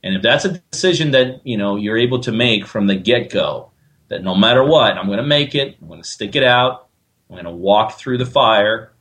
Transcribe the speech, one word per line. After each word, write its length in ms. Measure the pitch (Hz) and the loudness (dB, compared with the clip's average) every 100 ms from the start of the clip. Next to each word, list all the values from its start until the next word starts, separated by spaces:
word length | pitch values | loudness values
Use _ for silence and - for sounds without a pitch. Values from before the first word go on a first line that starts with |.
And 120 | 98 | -6
if 80 | 95 | -2
that's 220 | 110 143 | 2 2
a 160 | 196 165 _ | 0 -6 _
decision 400 | - 185 156 151 | -2 0 0 2
that, 300 | 131 127 127 | 2 2 -4
you 120 | 131 107 | -8 -4
know, 200 | 101 101 | -2 -2
you're 220 | 104 113 | -2 0
able 220 | 123 127 | 0 -2
to 120 | 123 | -2
make 340 | 110 120 107 - | 0 0 0 -4
from 200 | 110 101 | -2 0
the 80 | |
get-go, 760 | 95 92 120 - 98 73 73 - _ _ _ _ | 0 0 0 0 -4 -4 -6 -14 _ _ _ _
that 140 | - | -8
no 120 | 92 | -2
matter 300 | 92 110 127 | 2 4 4
what, 320 | 135 156 110 - | 4 4 2 0
I'm 120 | 98 | -4
gonna 140 | 101 | -4
make 320 | 143 147 143 | 0 0 0
it, 220 | 143 139 - | -4 -6 -10
I'm 60 | 80 | -20
gonna 160 | 82 | -18
stick 320 | - - 104 143 | -16 -10 -4 2
it 80 | |
out, 440 | 127 123 127 - _ _ _ _ _ | 4 4 2 -2 _ _ _ _ _
I'm 80 | 90 | -16
gonna 160 | 87 | -14
walk 440 | 87 95 104 110 - | -4 2 2 2 -6
through 200 | 131 123 | -6 -4
the 80 | 123 | -2
fire 680 | 143 117 107 104 110 - _ | 0 2 2 2 -2 -8 _